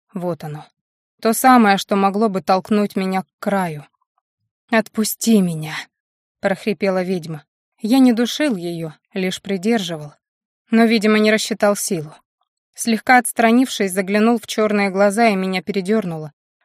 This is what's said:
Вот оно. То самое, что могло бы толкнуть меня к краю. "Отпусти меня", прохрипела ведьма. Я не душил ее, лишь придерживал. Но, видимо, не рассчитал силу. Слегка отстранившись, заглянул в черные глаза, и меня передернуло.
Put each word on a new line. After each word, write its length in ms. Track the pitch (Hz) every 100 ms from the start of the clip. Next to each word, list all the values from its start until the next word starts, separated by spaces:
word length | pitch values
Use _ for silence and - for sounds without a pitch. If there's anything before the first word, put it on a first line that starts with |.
| _
Вот 320 | 190 175 160
оно. 220 | 156 151 - _ _ _ _ _
То 120 | 226
самое, 460 | 226 262 254 208 196
что 180 | - 202
могло 320 | 196 196 220
бы 140 | 190
толкнуть 540 | - 190 185 208 208 -
меня 260 | 190 190
к 40 | - _
краю. 480 | - 196 180 151 139 _ _ _ _ _ _ _ _
"Отпусти 680 | 226 214 - 214 - - 214
меня", 360 | 180 160 156 - - _ _ _ _ _
прохрипела 640 | 196 190 - 190 196 185
ведьма. 420 | 180 185 160 156 - _ _ _
Я 180 | 208 262
не 140 | 254
душил 440 | 226 240 - 302 202
ее, 360 | 175 170 165 151 _
лишь 280 | 196 185 -
придерживал. 760 | - 196 196 233 175 160 147 - _ _ _ _ _
Но, 140 | 226
видимо, 340 | 226 226 214 214
не 120 | 214
рассчитал 460 | 214 - 220 208 202
силу. 380 | - 180 151 - _ _ _ _ _
Слегка 440 | - - 220 - 254
отстранившись, 720 | 240 - 226 240 262 - 196
заглянул 460 | 185 185 208 226 233
в 80 | -
черные 440 | - 214 208 202
глаза, 380 | 185 202 196 233
и 80 | 190
меня 260 | 190 185
передернуло. 720 | 185 196 180 220 196 165 156 - _ _